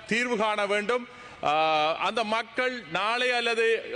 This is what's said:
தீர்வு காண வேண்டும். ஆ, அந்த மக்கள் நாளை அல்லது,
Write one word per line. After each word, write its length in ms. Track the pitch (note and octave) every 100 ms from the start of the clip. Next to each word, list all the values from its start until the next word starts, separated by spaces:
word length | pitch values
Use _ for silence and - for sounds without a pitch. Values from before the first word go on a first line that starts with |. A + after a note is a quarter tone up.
| -
தீர்வு 300 | A3 B3 A3
காண 280 | A3 G#3 G3+
வேண்டும். 420 | G#3 G#3 B3 A#3+ - - -
ஆ, 520 | - D#3 D#3 D#3 D3+ -
அந்த 280 | F3+ A3
மக்கள் 600 | G#3+ A3+ A3 - B3+ B3 D3+
நாளை 400 | F3 G#3 A#3+ B3
அல்லது, 520 | A#3+ A#3 A3+ A3+ A3 -